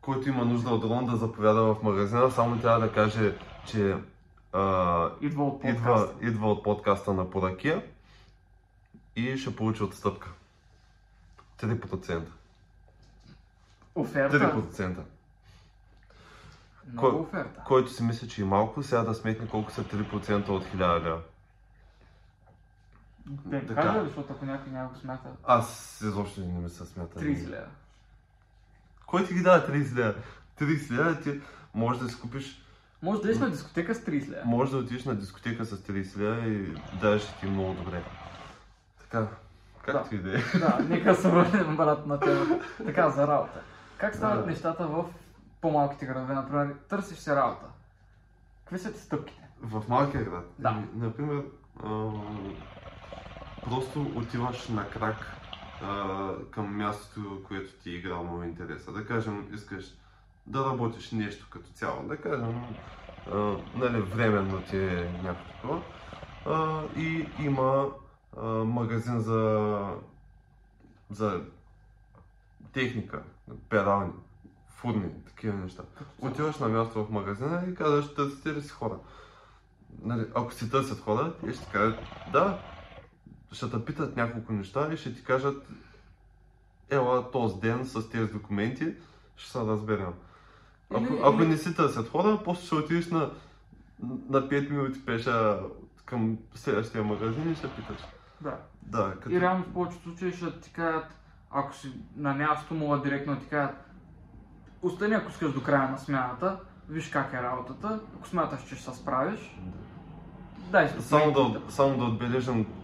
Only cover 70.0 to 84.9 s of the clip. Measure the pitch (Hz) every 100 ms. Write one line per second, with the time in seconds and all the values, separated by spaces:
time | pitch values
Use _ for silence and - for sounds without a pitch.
70 | - - - - _ - _ _ - -
71 | _ 101 107 90 - - - - - -
72 | - - - - _ - - 131 127 110
73 | - - - - - - - 110 98 101
74 | 92 - - - - - - - 123 107
75 | - - - - 110 101 92 - - -
76 | 147 - 139 131 151 147 120 113 113 110
77 | 107 107 98 101 135 175 180 180 151 147
78 | 143 - 139 139 156 147 143 - 113 92
79 | - - - - - - _ _ - -
80 | 107 120 110 123 117 - 113 135 135 107
81 | - 110 156 - - - - 101 107 110
82 | - - - 139 190 190 - - - -
83 | - _ - - - - 120 120 113 147
84 | 139 117 117 117 110 107 95 135 151